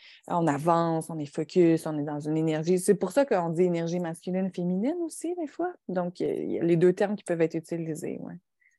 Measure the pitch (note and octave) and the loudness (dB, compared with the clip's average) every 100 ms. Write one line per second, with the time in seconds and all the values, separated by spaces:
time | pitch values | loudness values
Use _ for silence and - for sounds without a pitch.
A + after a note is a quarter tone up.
0 | - - - F3 E3 C#3+ D#3+ E3+ E3+ D#3+ | -18 -20 -4 0 2 2 2 2 2 0
1 | D#3+ E3 D3 - D3+ F#3 E3+ D#3+ D#3+ D3+ | -4 -8 -6 -6 0 4 6 4 0 -4
2 | D3 D3 D3+ D#3 D#3+ D#3 D#3+ F#3 F#3 G3 | -4 -4 -2 0 0 0 2 2 4 2
3 | F#3 C#4+ C#4 G3 E3+ E3 F3+ E3+ E3 F3+ | 2 0 2 0 0 2 2 2 -2 -4
4 | E3+ E3 - F#3 F#3+ F3+ F3+ F#3 A#3+ F4 | -4 -6 -6 -4 -2 -2 -2 -2 -2 -2
5 | E4 - D#4+ F4+ D4+ - F4 F4 - F#3 | -6 -6 -8 -6 -8 -6 -6 -6 -6 -4
6 | F3 F3+ D3 - D#2 G2 E3+ E3+ F3+ F3+ | -4 -4 -4 -4 -4 -2 2 4 4 4
7 | G3+ G#3 - E3+ E3 E3 D#3+ E3+ D#3+ D#3 | 0 -2 -4 0 0 -2 -6 -6 -6 -6
8 | - - - F3 _ _ _ | -8 -8 -10 -14 _ _ _